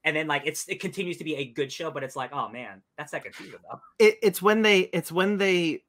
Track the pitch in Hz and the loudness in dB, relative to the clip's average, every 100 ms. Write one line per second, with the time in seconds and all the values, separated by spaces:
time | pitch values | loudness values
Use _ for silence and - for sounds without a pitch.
0 | 156 151 156 143 143 156 - 190 190 165 | 0 -2 -2 -2 -4 -8 -8 -8 -6 -6
1 | 180 170 156 143 135 117 135 - 165 143 | -8 -6 -6 -6 -6 -6 -6 -6 -8 -6
2 | 131 135 127 139 107 117 113 95 _ - | -8 -8 -8 -6 -8 -8 -14 -18 _ -16
3 | 147 160 - - - - - 120 - - | -10 -10 -10 -16 -18 -18 -16 -18 -18 6
4 | 220 214 214 180 190 220 214 196 180 175 | 6 6 0 2 2 4 6 4 4 -2
5 | - 165 190 202 196 180 165 135 | -2 0 2 2 2 2 0 -2